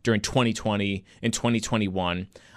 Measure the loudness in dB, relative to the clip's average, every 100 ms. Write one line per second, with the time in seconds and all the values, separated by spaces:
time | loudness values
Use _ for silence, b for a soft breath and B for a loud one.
0 | 0 0 2 2 2 0 -2 0 -2 -4
1 | -8 b -4 0 0 0 0 0 0 0
2 | -2 -2 -6 -14 B